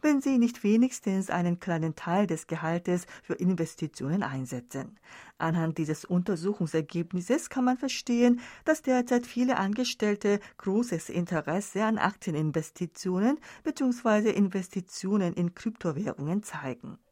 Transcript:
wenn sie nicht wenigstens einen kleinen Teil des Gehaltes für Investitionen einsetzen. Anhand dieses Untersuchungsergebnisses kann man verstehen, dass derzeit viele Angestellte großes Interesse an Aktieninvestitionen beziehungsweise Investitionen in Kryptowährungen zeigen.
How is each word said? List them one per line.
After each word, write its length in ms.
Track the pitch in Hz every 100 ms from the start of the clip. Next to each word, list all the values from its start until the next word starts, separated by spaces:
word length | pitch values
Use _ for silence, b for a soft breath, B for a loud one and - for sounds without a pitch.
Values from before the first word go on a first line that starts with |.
wenn 180 | 302 285
sie 200 | 269 262
nicht 220 | 233 240
wenigstens 680 | 202 220 254 - - 190 190
einen 320 | 175 175 175
kleinen 340 | - 165 160 156
Teil 320 | - 180 208
des 200 | 160 -
Gehaltes 580 | 160 160 170 175 180 - B
für 120 | - -
Investitionen 880 | 175 180 160 - 156 - 127 180
einsetzen. 760 | 196 135 127 127 123 135 - - B B B B
Anhand 400 | 165 170 165 160
dieses 260 | 156 156
Untersuchungsergebnisses 1500 | - 175 180 175 175 208 160 160 156 170 170 180 175 277 -
kann 140 | 262
man 140 | 247 254
verstehen, 640 | 269 - - 240 240 240 B B -
dass 160 | 311
derzeit 440 | - 254 240 240 240
viele 300 | - 254 254
Angestellte 840 | 196 214 247 - 214 208 208 202 B B
großes 500 | 196 202 240 165 -
Interesse 800 | - 175 165 151 175 202 190 220
an 120 | 220
Aktieninvestitionen 1400 | 180 - - 151 156 156 151 - 175 - 185 180 214 311 B B
beziehungsweise 680 | - - 262 240 233 214 214
Investitionen 1000 | 202 196 190 180 196 180 - 185 208 180
in 220 | - 175 -
Kryptowährungen 880 | 233 214 175 143 214 - 143 190
zeigen. 540 | 214 151 135 123 - - _